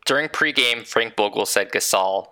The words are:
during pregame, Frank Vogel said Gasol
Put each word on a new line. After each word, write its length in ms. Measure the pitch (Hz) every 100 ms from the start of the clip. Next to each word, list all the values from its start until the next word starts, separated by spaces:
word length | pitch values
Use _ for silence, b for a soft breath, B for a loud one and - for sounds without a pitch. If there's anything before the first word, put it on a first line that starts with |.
during 240 | - 139 151
pregame, 580 | - 156 139 120 117 113
Frank 300 | 117 113 113
Vogel 300 | 104 107 101
said 240 | 104 98
Gasol 560 | 101 - 98 95 95 -